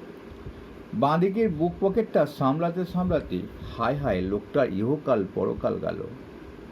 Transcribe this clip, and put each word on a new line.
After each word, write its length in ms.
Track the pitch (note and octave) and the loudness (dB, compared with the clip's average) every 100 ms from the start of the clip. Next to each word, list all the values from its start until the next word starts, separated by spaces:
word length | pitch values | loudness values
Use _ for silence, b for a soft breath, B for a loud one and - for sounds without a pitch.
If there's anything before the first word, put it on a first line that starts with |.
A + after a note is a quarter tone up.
| - - - - - - - - - | -16 -16 -16 -14 -14 -14 -16 -16 -6
বাঁ 240 | - C#3 D#3+ | 2 4 6
দিকের 320 | F#3+ G3 A3 | 4 4 2
বুক 240 | D3+ E3+ E3+ | 2 0 2
পকেটটা 460 | G3 G3 G#3+ G3+ D3 | 2 2 2 2 2
সামলাতে 600 | - C3+ D3 E3+ E3+ F3 | 2 2 4 0 0 -2
সামলাতে, 540 | F3+ F3+ D#3+ - F2+ - - - - | 0 2 2 0 -4 -4 -10 -10 -2
হায় 180 | A#2 D3 | 0 2
হায়, 260 | C#3 F#2 | 2 2
লোকটার 520 | F#2 G2+ - C#3+ B2+ | 2 0 0 2 2
ইহকাল 520 | F#2+ A2 D3 D3 A#2 F#2 - | 2 0 0 2 2 2 0
পরকাল 440 | G2 A#2 A2+ G2 | 0 0 -2 0
গেল। 220 | E2 - - - - - - - - | -2 -4 -8 -12 -16 -16 -16 -16 -16